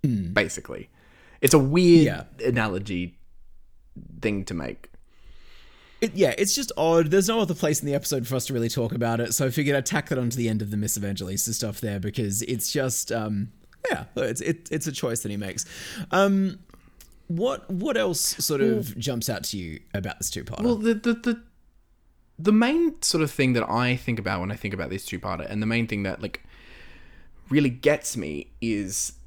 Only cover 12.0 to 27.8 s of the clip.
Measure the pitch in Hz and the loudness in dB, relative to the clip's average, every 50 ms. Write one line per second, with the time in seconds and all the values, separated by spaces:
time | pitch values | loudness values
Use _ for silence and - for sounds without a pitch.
12 | 90 104 101 - 110 101 98 107 - - 127 117 - - - 151 135 131 120 - | -4 -4 -2 -2 -2 -2 -2 -4 -2 -2 -4 -4 -4 -2 -2 0 0 0 -2 -2
13 | - - 113 117 107 107 107 101 104 120 - - - - - _ - 508 403 71 | -4 -2 -2 -2 -2 -2 -2 -2 -4 -6 -8 -20 -20 -20 -20 _ -4 -4 -4 -4
14 | - - - - - 113 117 123 - - 160 165 - - 156 156 - 160 139 - | -4 -8 -4 -2 -2 -2 -2 -2 -2 -2 -2 -4 -4 -6 -6 -4 -4 -4 -4 -4
15 | - 127 117 123 - 104 101 101 104 95 87 - - - - - - - - 226 | -4 -2 -2 -2 -4 -4 -4 -4 -6 -6 -6 -8 -8 -10 -12 -14 -14 -12 -10 -10
16 | 175 - - 185 196 202 196 196 190 190 - - - - - - _ - - - | -6 0 4 4 4 6 4 4 2 0 -2 -8 -16 -20 -20 -20 _ -20 -20 -20
17 | - - - - - _ 170 165 214 254 269 - - - 190 175 208 302 254 233 | -20 -20 -20 -20 -8 _ -2 0 0 0 -2 -4 -6 -6 -6 -2 -2 0 0 2
18 | 220 190 170 - - - - - 156 - 151 139 - 226 226 214 190 123 107 120 | 0 0 0 0 -2 -2 -2 -2 -2 -2 2 2 4 4 2 2 -2 -4 -8 -6
19 | 110 143 127 120 - - 113 - - - - 98 90 82 78 - - _ - 101 | -4 -4 -4 -2 -2 -4 -4 -4 -6 -6 -6 -6 -6 -8 -10 -12 -14 _ -6 -6
20 | 90 98 - - - - - - - - - - 208 240 240 214 214 233 233 214 | -4 -4 -6 -6 -6 -6 -6 -8 -8 -8 -6 -2 0 0 0 2 2 0 0 2
21 | - 240 233 233 - 240 226 233 - - _ _ _ _ _ _ _ _ _ _ | 0 -2 -2 0 0 -2 -2 -2 -6 -20 _ _ _ _ _ _ _ _ _ _
22 | _ _ _ _ _ _ _ - 156 202 214 214 233 247 294 330 339 320 311 - | _ _ _ _ _ _ _ -2 2 4 6 6 6 4 4 4 2 2 0 0
23 | - - - 165 156 139 - - 139 131 123 120 110 - 95 117 123 123 123 123 | -2 0 2 2 0 0 2 2 2 4 4 2 2 2 2 2 4 2 2 0
24 | - - 117 110 98 101 98 92 90 95 104 - - 104 101 90 82 - 92 98 | 0 -2 -4 -2 -2 -2 -2 -2 -2 -4 -6 -6 -6 -6 -4 -4 -6 -6 -6 -8
25 | - - - 87 - 92 95 90 - - 101 107 107 110 113 117 117 110 110 101 | -8 -8 -10 -8 -6 -6 -6 -4 -6 -6 -4 -2 0 0 0 0 0 -2 -2 -4
26 | 101 95 - - - - - - - - - - - - - - - - - - | -2 -4 -4 -4 -8 -8 -8 -10 -16 -18 -20 -20 -20 -20 -20 -20 -20 -20 -20 -20
27 | - - - - - - - - - - 131 151 147 135 120 123 | -20 -20 -20 -20 -20 -20 -20 -20 -8 0 2 2 2 2 0 2